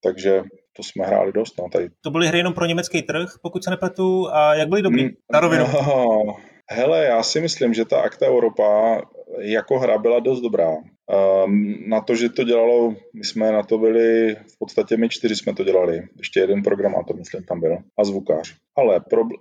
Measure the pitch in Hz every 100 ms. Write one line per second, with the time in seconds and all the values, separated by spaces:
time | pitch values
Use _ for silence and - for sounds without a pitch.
0 | 95 92 98 95 95 - _ - 101 98
1 | 95 101 95 101 110 - 90 87 87 _
2 | 156 156 170 170 180 175 170 170 170 165
3 | - 151 175 - 170 180 - 180 180 185
4 | 185 185 175 151 151 151 156 202 190 -
5 | 131 - - 151 170 160 131 143 143 135
6 | 120 110 107 101 - _ - 110 135 165
7 | 143 113 113 156 165 - 123 113 113 135
8 | 107 - 135 127 113 107 107 104 113 113
9 | - - - 85 101 110 - 131 123 107
10 | 117 120 123 127 117 101 82 78 78 _
11 | - 98 95 95 95 101 104 - 101 110
12 | - 117 120 127 120 117 117 120 117 104
13 | - 110 101 113 110 107 101 113 110 117
14 | 113 113 113 107 - - 104 - 101 113
15 | 117 - 113 104 - 101 95 92 87 82
16 | - - - 98 95 101 101 101 98 92
17 | 87 87 87 92 90 87 82 85 - -
18 | 101 98 98 80 82 - _ - 123 87
19 | - - 226 -